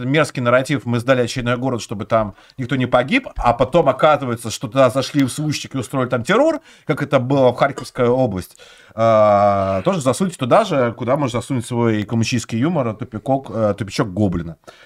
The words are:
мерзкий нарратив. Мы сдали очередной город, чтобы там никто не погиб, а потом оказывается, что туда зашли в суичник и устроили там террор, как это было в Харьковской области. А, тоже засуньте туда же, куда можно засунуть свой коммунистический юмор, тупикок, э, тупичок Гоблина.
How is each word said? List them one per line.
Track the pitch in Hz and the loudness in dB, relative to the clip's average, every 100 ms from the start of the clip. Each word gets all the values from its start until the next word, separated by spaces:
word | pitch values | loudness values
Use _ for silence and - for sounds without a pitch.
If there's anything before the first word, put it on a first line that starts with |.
мерзкий | 123 151 143 139 | 0 0 0 0
нарратив. | 120 123 135 139 - | 2 2 2 -4 -2
Мы | 120 | -2
сдали | 123 127 | 2 2
очередной | 117 - 120 123 | 0 -2 -4 -2
город, | 131 117 | -2 -4
чтобы | - 104 107 | -6 -10 -2
там | 113 104 - _ - | 0 0 -6 _ -10
никто | 117 135 | -6 -2
не | 123 | 2
погиб, | 123 131 254 - - | 2 2 -2 -2 -2
а | 123 | 0
потом | 117 123 170 - | 2 2 2 2
оказывается, | - 160 143 131 117 110 | 2 2 2 0 -6 -8
что | - 120 | -10 -4
туда | 131 131 | 2 2
зашли | 127 127 147 | 2 -2 0
в | 131 | -2
суичник | - 151 - - | -2 -4 -6 -6
и | 135 | -8
устроили | - 135 123 | -6 -4 -2
там | 123 | -2
террор, | 110 214 311 311 - - - | 0 2 2 0 -8 -12 -6
как | 143 | -6
это | 143 135 | 0 0
было | 123 143 127 | 2 2 2
в | 113 | 4
Харьковской | 139 120 - - 120 | 0 -2 -10 -2 0
области. | 127 127 92 - - - - _ | 2 0 -2 -8 -16 -20 -20 _
А, | - 113 110 107 101 101 101 95 95 | 0 4 6 6 6 4 2 0 0
тоже | 175 190 | 0 0
засуньте | 131 - 190 - | 0 0 -2 -2
туда | 120 175 | 2 2
же, | 208 143 120 104 | 4 0 -2 -2
куда | 117 147 | -2 -2
можно | 135 117 | -2 -4
засунуть | - 131 - | -4 -6 -4
свой | 120 117 107 | 0 0 0
коммунистический | 101 117 110 120 - 113 | -2 -2 0 -2 -4 -4
юмор, | 147 170 120 | -2 -2 -4
тупикок, | 101 - 107 - 135 135 | -6 -10 -8 -4 -4 -4
э, | 110 107 98 | -2 -2 -2
тупичок | 95 - 117 | -4 -4 -4
Гоблина. | 90 101 85 82 78 - - | 0 0 0 -6 -12 -20 -20